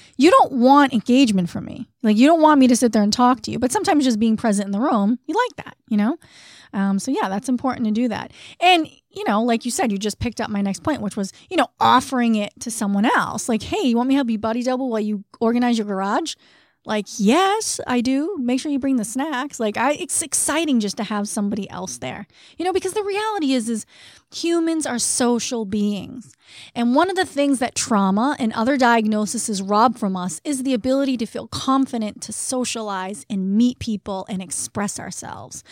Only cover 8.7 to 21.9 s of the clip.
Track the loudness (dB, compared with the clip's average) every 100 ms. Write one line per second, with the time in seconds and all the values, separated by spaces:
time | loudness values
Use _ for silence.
8.7 | 4 0 _ _ -8 -2 0 2 0 -2
9.7 | -2 -2 -2 -4 -4 -6 -6 -6 -2 -2
10.7 | -2 -4 -4 -4 -6 -8 -10 -4 -2 -2
11.7 | 2 4 4 2 0 2 0 -2 -10 -10
12.7 | -4 -2 2 2 2 0 -4 -4 -4 -2
13.7 | -2 0 2 2 2 0 -2 -2 -2 -2
14.7 | -2 -2 -2 -2 -4 -8 -2 0 2 2
15.7 | 0 -2 -2 -2 -2 -4 -10 _ _ _
16.7 | _ -6 -6 -4 0 2 4 2 0 -4
17.7 | -6 -2 -2 0 0 -2 -4 -2 -2 -2
18.7 | -2 0 0 -2 -4 -4 -4 -6 -4 -4
19.7 | 0 -2 -2 -4 -4 -4 -4 -2 -2 0
20.7 | 0 0 -4 -6 -4 -4 -4 -4 -4 -8
21.7 | -10 -12